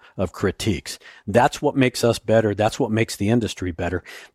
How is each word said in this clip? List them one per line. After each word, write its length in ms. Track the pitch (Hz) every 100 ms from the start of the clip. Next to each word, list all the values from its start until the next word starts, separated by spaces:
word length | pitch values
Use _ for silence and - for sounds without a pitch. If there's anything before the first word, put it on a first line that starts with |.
| - -
of 180 | 92
critiques. 680 | - 101 - - 80 - - - - -
That's 360 | 107 135 -
what 160 | 147 135
makes 260 | 127 -
us 160 | 117 113
better. 340 | - 110 107
That's 260 | 101 107 -
what 120 | 123
makes 240 | 110 113 -
the 140 | 101
industry 420 | 120 104 - 90
better, 320 | 85 87 87 - - -